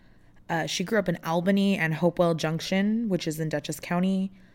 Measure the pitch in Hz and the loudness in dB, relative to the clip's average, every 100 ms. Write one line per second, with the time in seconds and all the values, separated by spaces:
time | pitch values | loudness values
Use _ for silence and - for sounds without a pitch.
0 | - - - - - 165 156 - 180 220 | -20 -20 -20 -14 -4 -4 -2 -4 0 0
1 | 180 175 165 175 180 196 196 185 160 156 | 0 -2 -2 0 2 2 2 2 0 2
2 | 175 - 170 160 156 160 - 190 208 220 | 2 4 2 2 -2 -2 -2 0 2 0
3 | 226 175 165 156 160 147 - 151 - 175 | 0 -2 -2 -4 -4 -4 -6 -8 -4 0
4 | 190 190 190 - - | 0 0 -2 -8 -20